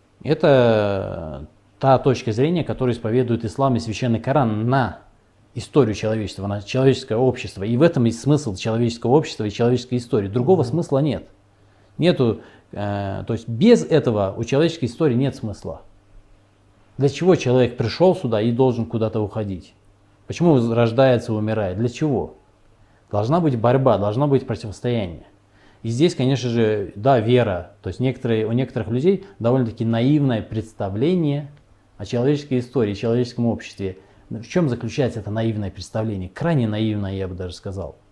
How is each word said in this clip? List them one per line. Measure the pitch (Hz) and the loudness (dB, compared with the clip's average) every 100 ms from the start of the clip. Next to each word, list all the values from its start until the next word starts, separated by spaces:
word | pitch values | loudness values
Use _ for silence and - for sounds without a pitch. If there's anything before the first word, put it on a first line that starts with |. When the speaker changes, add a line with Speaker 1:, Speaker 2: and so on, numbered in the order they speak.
| _ _ | _ _
Speaker 1:
Это | 123 160 165 135 120 110 104 98 98 95 80 69 78 _ _ _ | -4 0 4 6 6 4 2 -2 -4 -8 -10 -12 -14 _ _ _
та | 135 127 | 2 4
точка | 143 117 - | 4 0 -2
зрения, | 110 143 175 | 0 0 0
которую | 139 120 127 | -2 -2 -2
исповедует | 120 110 117 127 113 | -2 -2 0 0 -2
ислам | 113 - 135 120 | -4 -2 0 0
и | |
священный | 113 104 127 113 | -2 -4 -2 -2
Коран | 127 143 120 107 117 | 0 0 2 0 0
на | 135 113 - - _ _ _ _ | 0 0 -6 -18 _ _ _ _
историю | 123 - 156 113 | -14 -2 2 2
человечества, | 98 110 110 101 - 98 | 2 -2 -2 -4 -6 -6
на | 101 | -6
человеческое | 98 131 135 123 - 110 | -4 2 4 4 0 0
общество. | 131 110 104 - | 2 0 -6 -8
И | 101 120 | -2 2
в | |
этом | 143 - | 2 4
есть | 117 117 | 0 0
смысл | 135 147 120 98 | 0 0 0 -6
человеческого | 117 113 120 117 117 | -4 0 0 -2 2
общества | 139 - - | 2 2 -4
и | 104 | -6
человеческой | - 120 123 - 120 | 0 2 0 -2 -6
истории. | 120 120 98 | -2 -2 -2
Другого | 113 127 185 | 0 2 2
Speaker 2:
Мгм. | 117 | 2
Speaker 1:
смысла | 151 - 135 | -2 -2 0
нет. | 147 101 - _ _ _ _ _ _ - | 0 -2 -8 _ _ _ _ _ _ -2
Нету, | 160 175 123 101 - - _ | 0 2 2 0 -6 -20 _
э, | - 104 101 98 98 98 | -8 -6 -4 -4 -6 -6
то | |
есть | 110 - | -6 -6
без | 113 202 226 | 2 4 4
этого | - 156 131 107 98 107 | 4 0 2 0 0 -2
у | |
человеческой | 117 139 165 - 117 | -2 0 0 0 -6
истории | - 156 | 0 0
нет | 120 139 127 | 2 0 -4
смысла. | 113 98 90 - - _ _ - - _ _ _ _ _ _ - | -8 -10 -12 -14 -16 _ _ -20 -20 _ _ _ _ _ _ -2
Для | 139 | 0
чего | 139 175 170 | 2 4 4
человек | 127 127 123 - | 4 4 4 0
пришел | 117 - 180 - | -4 2 4 4
сюда | 123 110 | 0 0
и | 113 | 2
должен | 117 131 113 | 2 2 2
куда-то | 110 117 110 110 | -2 -2 -2 -2
уходить? | 104 110 104 92 - _ _ _ _ _ - | -4 -4 -6 -6 -12 _ _ _ _ _ -12
Почему | 107 175 139 117 | 0 4 4 4
рождается | 113 117 113 135 120 120 | 2 2 4 4 4 0
и | 107 | -2
умирает? | 107 110 98 92 | -2 -2 -2 -2
Для | 120 | -4
чего? | - 156 117 73 - _ _ _ _ _ _ _ | -2 -2 0 -4 -10 _ _ _ _ _ _ _
Должна | 104 110 165 | -2 2 2
быть | 160 123 | 2 2
борьба, | 113 135 131 101 | 2 4 4 2
должно | 101 110 147 | 2 0 2
быть | 135 - | 0 0
противостояние. | 110 110 92 123 120 95 78 - _ _ _ _ _ | -8 -8 -8 -4 -4 -4 -10 -18 _ _ _ _ _
И | 113 | -6
здесь, | 120 170 170 | 0 0 2
конечно | 131 135 123 | 0 0 0
же, | 117 110 107 95 101 | 0 2 0 -4 -2
да, | 110 131 | 2 2
вера. | 107 123 110 87 90 - | 4 4 2 -2 -8 -12
То | 95 | -10
есть | - | -4
некоторые, | 127 123 117 113 107 | -2 -2 -2 0 0
у | |
некоторых | 117 131 127 110 | -2 -2 -4 -4
людей | 120 160 196 - - | 0 2 0 -4 -4
довольно-таки | 113 131 117 101 | 0 2 0 -2
наивное | 113 113 127 151 139 113 | -2 2 2 2 2 0
представление | 101 110 107 - 101 101 147 185 151 143 143 - _ _ _ - | -4 -8 -8 -8 -6 -2 0 0 0 -2 -6 -16 _ _ _ -16
о | |
человеческой | 101 120 127 147 147 127 | -6 -2 0 0 -2 -4
истории, | 123 135 107 | -2 -2 -2
человеческом | 101 117 117 120 - 117 | -2 0 0 -2 -2 -2
обществе. | 104 - - 98 92 - _ - | -2 -6 -8 -8 -8 -16 _ -16
В | 113 | -14
чем | 120 175 156 | -6 0 0
заключается | 117 117 - 123 120 | -2 -4 -2 -2 -2
это | 104 | -6
наивное | 107 113 107 101 | -2 -2 -2 -6
представление? | - - 110 110 101 92 | -8 -8 -6 -4 -6 -8
Крайне | - 165 156 113 | -6 -2 0 0
наивное, | 104 110 104 98 | 0 -2 -2 -4
я | 98 95 | -4 -6
бы | 90 | -6
даже | 90 | -10
сказал. | 85 104 95 85 - _ | -10 -10 -8 -10 -14 _